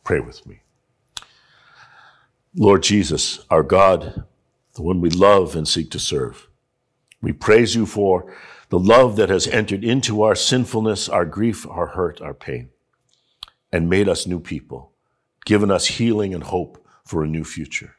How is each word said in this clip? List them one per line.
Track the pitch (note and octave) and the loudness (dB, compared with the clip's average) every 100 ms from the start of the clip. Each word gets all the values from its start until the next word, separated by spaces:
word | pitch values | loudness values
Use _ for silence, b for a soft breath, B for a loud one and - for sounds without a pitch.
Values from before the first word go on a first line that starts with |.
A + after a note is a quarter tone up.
Pray | - E2 | -4 -4
with | - - - | -4 -16 -20
me. | - _ _ _ _ _ - B B B B B B B B B B B _ _ - | -20 _ _ _ _ _ -20 B B B B B B B B B B B _ _ 2
Lord | G#2 G2 | 4 4
Jesus, | - G#2 E2 D2+ - - _ | 4 2 0 -2 -4 -8 _
our | D#2+ | 0
God, | D2+ F#2 G2 F2+ - - - _ _ _ _ | 4 4 6 4 -2 -14 -16 _ _ _ _
the | - | -10
one | E2+ F2+ | -4 0
we | E2+ | 0
love | E2+ G2 G2+ F2 | 4 6 6 4
and | E2 D#2 | -4 -4
seek | - D2 | -4 -4
to | - | -8
serve, | - D2 A#1+ - _ _ _ _ _ _ _ _ | -6 -4 -6 -10 _ _ _ _ _ _ _ _
we | - | -8
praise | D2+ - A2 A2+ A2+ | -6 4 4 4 0
you | G#2 | -2
for | G#2+ G2+ F2+ - B B B B | 0 0 0 -4 B B B B
the | F2+ | -2
love | F#2 A#2 B2 G#2+ | 6 6 6 2
that | G2 | 0
has | F#2+ - | 0 0
entered | A#2+ G#2+ G2+ | -2 -2 -4
into | A2+ C3 A#2+ G#2+ | -2 -2 -2 0
our | G#2+ | 2
sinfulness, | F#2+ - B2+ A#2+ A2+ A2 G2+ - | 2 0 -2 -2 -2 -2 -4 -4
our | F#2+ | -2
grief, | E2+ E2 A2+ G2+ - | -2 -2 -4 -4 -10
our | - E2 | -8 -8
hurt, | - F2 - | -4 -6 -6
our | C#2+ | -16
pain, | C2+ - C2+ B1 _ _ _ _ B B B B B _ | -16 -12 -12 -12 _ _ _ _ B B B B B _
and | F2+ E2+ | -4 0
made | F#2+ G2 | 2 2
us | E2+ - | 0 -4
new | F2 | -8
people, | D#2+ D#2+ - C2 - _ _ _ _ _ - | -8 -12 -12 -18 -18 _ _ _ _ _ 0
given | G#2 G#2 | 0 2
us | F#2 - | 0 0
healing | - A#2 G#2+ G2 | -2 -2 0 -2
and | F2+ | -6
hope | D#2+ F2+ E2+ - b b | -6 -6 -6 -14 b b
for | _ F2 | _ -4
a | D#2 | -4
new | D#2+ | -4
future. | D#2+ - D2+ - - | -8 -12 -12 -12 -14